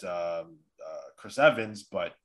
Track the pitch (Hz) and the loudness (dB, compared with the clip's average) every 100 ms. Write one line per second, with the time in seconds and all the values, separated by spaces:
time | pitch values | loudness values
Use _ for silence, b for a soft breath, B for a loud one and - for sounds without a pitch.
0 | 95 87 85 85 82 80 _ _ 80 78 | -6 -4 -2 -4 -6 -16 _ _ -14 -14
1 | 71 - 107 101 151 123 110 104 - 98 | -14 -18 -12 6 6 6 -2 -6 -8 -4
2 | 85 - | -4 -6